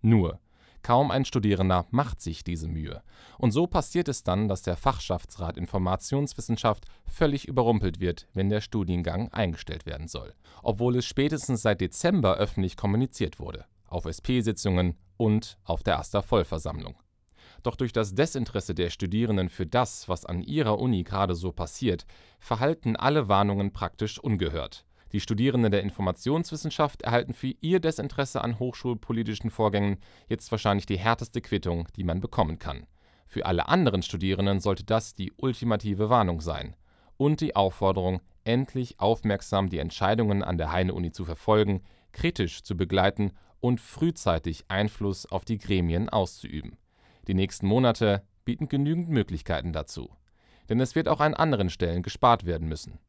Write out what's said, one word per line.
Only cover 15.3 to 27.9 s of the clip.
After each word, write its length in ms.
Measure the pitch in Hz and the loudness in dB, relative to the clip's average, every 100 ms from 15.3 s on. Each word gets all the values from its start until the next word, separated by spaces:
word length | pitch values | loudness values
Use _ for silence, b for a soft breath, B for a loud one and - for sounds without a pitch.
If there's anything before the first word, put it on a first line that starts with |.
| 107 - - | 2 0 -16
auf 180 | - 82 | -6 -2
der 160 | - 76 | 0 0
asta-Vollversammlung. 960 | 78 104 - 110 85 82 73 71 50 - _ _ _ B B B | 0 -4 2 2 2 -4 -6 -8 -10 -14 _ _ _ B B B
Doch 100 | - | -6
durch 180 | - 123 | -2 -2
das 220 | 117 104 | 0 0
Desinteresse 600 | 95 160 135 110 104 - | 0 0 0 -2 -4 -4
der 160 | 87 85 | -2 -2
Studierenden 580 | - 95 104 117 101 90 | -2 -2 0 2 2 0
für 180 | - 85 | -4 -2
das, 420 | 120 123 - - | 0 0 -4 -6
was 160 | 87 | -6
an 160 | - 87 | -4 -6
ihrer 380 | - 147 117 107 | -4 0 2 2
Uni 240 | 127 104 | 2 0
gerade 320 | 87 98 98 | 0 0 0
so 160 | 87 90 | 0 -4
passiert, 560 | - 85 - 123 87 - b b b | -6 -8 -2 0 0 -4 b b b
verhalten 560 | - 110 139 165 117 | -4 0 0 0 0
alle 320 | 110 131 151 104 | 2 2 2 4
Warnungen 460 | 98 101 101 101 | 4 4 2 -2
praktisch 480 | - 85 - 107 - | -2 -6 -4 -6 -4
ungehört. 640 | - 104 85 80 62 - _ b b | -2 0 0 -2 -8 -12 _ b b
Die 80 | 104 | -6
Studierenden 500 | - 104 127 127 113 | -2 2 2 4 4
der 120 | 101 | 4
Informationswissenschaft 1200 | 95 - 95 90 123 156 175 156 156 - 151 - | 0 -2 -4 -2 -2 -2 -2 -6 -6 0 -2 -2
erhalten 300 | - 120 131 | 0 0 0
für 220 | 123 131 - | -6 -6 -4
ihr 180 | 156 185 | 0 2
Desinteresse 640 | 160 | 2